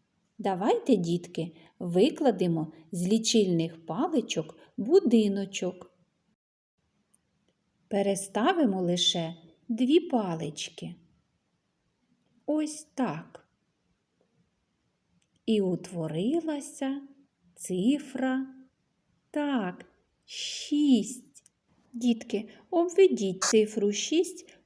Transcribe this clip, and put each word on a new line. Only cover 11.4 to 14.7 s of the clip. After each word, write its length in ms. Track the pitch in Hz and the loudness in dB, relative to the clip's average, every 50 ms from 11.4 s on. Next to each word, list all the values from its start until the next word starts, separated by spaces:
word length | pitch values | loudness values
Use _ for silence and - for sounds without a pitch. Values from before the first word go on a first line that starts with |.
| _ _ _ _ _ _ _ _ _ _ _ _ _ _ _ _ _ _ _ _ _ | _ _ _ _ _ _ _ _ _ _ _ _ _ _ _ _ _ _ _ _ _
Ось 420 | - 294 311 311 302 - - - - _ | -2 -2 0 -2 -2 -6 -10 -16 -12 _
так. 540 | - 262 202 147 160 - - - - _ _ _ _ _ _ _ _ _ _ _ _ _ _ _ _ _ _ _ _ _ _ _ _ _ _ | -4 -2 -2 -4 -6 -10 -14 -20 -20 _ _ _ _ _ _ _ _ _ _ _ _ _ _ _ _ _ _ _ _ _ _ _ _ _ _